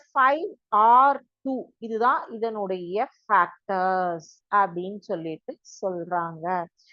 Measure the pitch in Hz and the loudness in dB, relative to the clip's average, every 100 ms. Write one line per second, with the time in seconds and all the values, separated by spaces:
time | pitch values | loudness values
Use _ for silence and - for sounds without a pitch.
0 | - 285 262 294 349 - _ 208 220 240 | -4 0 2 2 -4 -12 _ 4 6 8
1 | 277 269 _ _ 269 262 - _ 226 220 | 6 2 _ _ -8 -8 -8 _ -8 -2
2 | 233 302 - 233 226 220 196 185 175 190 | 0 0 -4 -8 -6 -4 -6 -6 -6 -4
3 | 262 _ - 202 175 - - 196 185 185 | -6 _ 0 2 2 -2 -6 -2 0 0
4 | 180 170 160 _ _ 202 196 170 180 208 | -2 -4 -10 _ _ 2 2 -2 -8 -10
5 | - 185 160 160 - 302 _ - 202 180 | -8 -8 -6 -10 -12 -18 _ -10 -6 -6
6 | 170 175 170 165 165 185 170 _ _ | -6 -4 -4 -6 -6 -4 -6 _ _